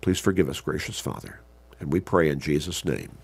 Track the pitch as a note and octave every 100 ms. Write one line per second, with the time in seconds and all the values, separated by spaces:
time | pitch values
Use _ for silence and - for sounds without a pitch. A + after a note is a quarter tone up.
0 | - F#2 - F#2+ D#2 C2+ - - - -
1 | - - - - - - - - D#2 D#2+
2 | G#2 F#2+ D#2+ C#2+ C#2+ D2 D#2+ F2 E2+ A1
3 | G1+ -